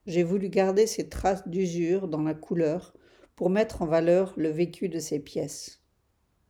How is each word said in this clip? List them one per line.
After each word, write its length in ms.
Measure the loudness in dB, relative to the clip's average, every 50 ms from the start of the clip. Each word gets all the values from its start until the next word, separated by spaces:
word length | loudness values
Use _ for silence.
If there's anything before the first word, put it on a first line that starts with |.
| _
j'ai 180 | -4 0 0 2
voulu 240 | 2 0 -2 -2 0
garder 400 | 0 2 2 4 4 4 4 2
ces 220 | 2 -4 -6 -6
traces 360 | -8 -2 0 0 0 0 -4 -6
d'usure 580 | -2 -2 -2 0 0 -2 0 0 0 0 0 -4
dans 160 | -4 -2 -2
la 100 | -2 -4
couleur 640 | -6 -6 -4 -2 0 2 2 0 -2 -6 -10 _ -20 _ _ _ _ -20 _ _ -2
pour 120 | 0 2
mettre 320 | 2 2 2 0 -2 -4
en 60 | -2 2
valeur 460 | 2 2 4 6 4 4 4 0 -2 -2
le 120 | -2 -2
vécu 380 | 0 0 -2 -2 -2 -6 -6 -4
de 120 | -4 -6
ces 200 | -6 -4 -6 -6
pièces. 600 | -6 -6 -6 -6 -6 -6 -8 -12 -14 -16 -18 _ _ _ _ _ _ _ _ _ _ _ _ _ _